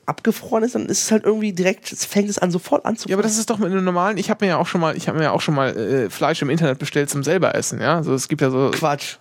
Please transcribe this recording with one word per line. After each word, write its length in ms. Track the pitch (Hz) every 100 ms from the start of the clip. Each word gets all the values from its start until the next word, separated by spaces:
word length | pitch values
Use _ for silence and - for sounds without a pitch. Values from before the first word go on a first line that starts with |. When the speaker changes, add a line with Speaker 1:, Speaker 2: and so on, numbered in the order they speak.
| -
Speaker 1:
abgefroren 560 | 147 233 - - 226
ist, 100 | 233
dann 140 | 226 -
ist 160 | 202
es 80 | -
halt 140 | 220 208
irgendwie 280 | 220 214
direkt, 380 | 180 185 226 -
es 140 | - -
fängt 220 | 202 202
es 120 | 202
an, 100 | 180
sofort 340 | 175 - - -
an 100 | 226
zu 100 | -
Speaker 2:
Ja, 60 | 190
aber 40 |
Speaker 1:
kochen. 80 | 214
Speaker 2:
das 80 | 214
ist 140 | 220
doch 80 | 214
mit 120 | 180
einem 120 | 190
normalen, 340 | 185 175 190 202
ich 140 | 214
hab 100 | 208
mir 60 | 196
ja 100 | 156
auch 80 | 170
schon 160 | 180
mal, 160 | 160 151
ich 100 | -
hab 80 | 143
mir 100 | 151
ja 60 |
auch 100 | 92
schon 120 | -
mal, 240 | 143 131 -
äh, 320 | 104 135 107
Fleisch 320 | - 147 165
im 80 | 117
Internet 300 | 160 160 123
bestellt 320 | 147 147 143
zum 100 | 143
selber 300 | 139 180 147
essen, 260 | - - 120
ja? 160 | 117 165
Also 180 | 139 131
es 120 | -
gibt 120 | 151
ja 80 | 135
so 220 | 131 135
Speaker 1:
Quatsch. 440 | 131 151 143 - -